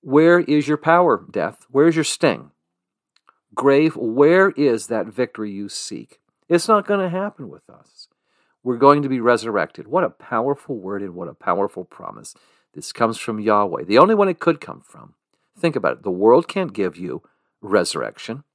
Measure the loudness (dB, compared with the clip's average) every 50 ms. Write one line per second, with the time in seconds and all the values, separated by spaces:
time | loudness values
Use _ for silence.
0 | _ 2 2 4 6 6 4 4 2 2 0 0 0 -2 -4 -2 2 2 4 4
1 | 4 2 2 0 -4 -8 -6 -6 -6 -6 -6 -12 -20 _ 0 2 2 4 2 0
2 | -2 -4 -4 0 0 0 0 -2 -8 -20 _ _ _ _ _ _ _ _ _ _
3 | _ _ _ _ _ _ _ _ _ _ _ 0 2 4 4 4 4 2 -2 -4
4 | -6 -4 2 4 4 6 6 4 4 2 2 0 0 0 0 0 -4 -4 -4 -4
5 | -4 -6 -4 -4 -6 -4 _ -10 -10 -8 -8 -10 -12 -10 -10 -12 -12 -12 -12 -14
6 | -14 _ _ _ _ _ _ _ _ _ 0 0 2 2 0 0 2 -2 -2 -2
7 | -2 -4 -6 -6 -8 -8 -12 -14 -20 -20 -20 -20 _ _ -20 _ _ _ _ _
8 | -20 _ _ _ _ _ _ _ _ _ _ _ _ -6 -2 4 4 4 4 4
9 | 0 -2 -4 0 2 2 2 2 0 -4 -2 -2 -4 -4 _ -18 -14 -4 -4 -2
10 | -2 -4 _ _ -12 -6 -6 -4 -2 -4 -4 -6 -8 -10 -10 -10 -8 -10 -8 -8
11 | -8 -10 -12 -12 -12 -14 -14 _ -4 -4 -2 -2 -2 -4 -6 -12 -16 _ -18 -18
12 | -18 -16 -16 -16 -20 -20 -20 _ _ _ _ _ _ _ _ -18 -16 -16 -4 -2
13 | -2 -2 -2 -4 -8 -8 -8 -4 0 0 2 2 0 0 -4 -8 -4 2 6 6
14 | 6 6 4 2 2 0 -2 _ 0 -2 -2 -2 -6 -18 -18 -18 _ -20 -20 -20
15 | -20 -20 _ _ _ _ _ _ _ _ _ -4 -4 -2 -2 0 -2 -2 -4 -4
16 | -6 -6 -4 2 4 6 6 6 4 0 -6 -6 -6 -6 -4 -4 -6 -6 -6 -8
17 | -10 -10 -10 -12 _ _ _ _ _ _ _ _ -6 0 0 0 0 0 -4 -6
18 | -8 -8 -10 -14 -14 -14 -14 -14 _ _